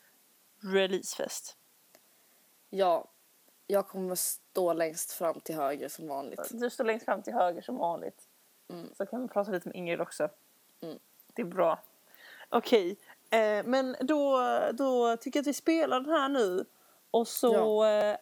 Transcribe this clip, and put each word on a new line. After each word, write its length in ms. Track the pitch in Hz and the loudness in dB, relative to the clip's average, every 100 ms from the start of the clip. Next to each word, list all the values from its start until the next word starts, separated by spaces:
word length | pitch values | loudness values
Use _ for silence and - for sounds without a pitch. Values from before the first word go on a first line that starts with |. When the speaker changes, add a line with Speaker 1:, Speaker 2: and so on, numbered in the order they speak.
| _ _ _ _ _ _ | _ _ _ _ _ _
Speaker 1:
releasefest. 920 | 196 190 190 185 - - - - - - _ _ _ _ _ _ _ _ _ _ _ | -2 2 2 0 -4 -6 -6 -8 -12 -18 _ _ _ _ _ _ _ _ _ _ _
Speaker 2:
Ja. 380 | 190 190 160 - _ _ _ _ _ - | 2 4 4 0 _ _ _ _ _ -2
Jag 220 | 196 196 | 0 0
kommer 260 | 190 185 | -4 -4
stå 580 | 180 - - _ - 180 | -2 -4 -6 _ 0 2
längst 400 | 165 165 165 - | 2 -2 -4 -8
fram 280 | - 165 - | -4 -4 -4
till 140 | - | -6
höger 340 | 160 139 139 131 | -4 -2 -2 -8
som 200 | - 160 | -10 -8
vanligt. 400 | 139 139 - - | -8 -8 -10 -10
Speaker 1:
Du 200 | 226 240 | -6 -6
står 140 | - | -2
längst 200 | 226 226 | -2 -2
fram 180 | - 208 | -2 -4
till 100 | 220 | -2
höger 280 | 233 180 175 | 0 0 0
som 140 | - - | -8 -4
vanligt. 460 | 170 170 - - - _ _ _ - | -4 -4 -8 -14 -20 _ _ _ -18
Speaker 2:
Mm. 240 | 175 170 | -16 -14
Speaker 1:
Så 120 | - 196 | -10 -8
kan 160 | 226 | -6
vi 60 | 254 | -4
prata 220 | - 202 | -4 -2
lite 180 | 185 175 | -4 -6
med 80 | - | -8
Ingrid 240 | 175 170 | -6 -4
också. 280 | 175 - 196 - _ _ _ _ | -4 -4 -6 -6 _ _ _ _
Speaker 2:
Mm. 160 | 165 143 _ _ _ | -14 -14 _ _ _
Speaker 1:
Det 80 | - | -8
är 40 | 185 | -4
bra. 360 | 185 170 160 - _ _ - - - - | 0 2 0 -6 _ _ -20 -20 -20 -2
Okej. 480 | 240 - 233 175 196 - - _ | 0 4 4 4 -4 -12 -20 _
Eh, 340 | 226 214 208 | 2 4 2
men 320 | 202 254 262 254 | 2 0 0 -2
då, 400 | 262 302 277 262 247 233 - | 0 2 4 2 2 2 0
då 440 | 240 277 247 233 233 | 0 0 4 2 2
tycker 220 | 269 285 | -2 -2
jag 40 | |
att 40 | 277 | -2
vi 60 | |
spelar 460 | 262 - 330 285 254 | 0 2 2 2 0
den 100 | 277 | 2
här 140 | 320 269 | 0 2
nu. 360 | 277 202 180 - _ _ _ _ | 2 2 0 -4 _ _ _ _
Och 180 | 233 226 | 0 0
så, 240 | - 247 | 2 4
Speaker 2:
Ja. 340 | 214 220 214 214 | 4 4 4 4
Speaker 1:
eh, 260 | 208 208 208 | 4 2 0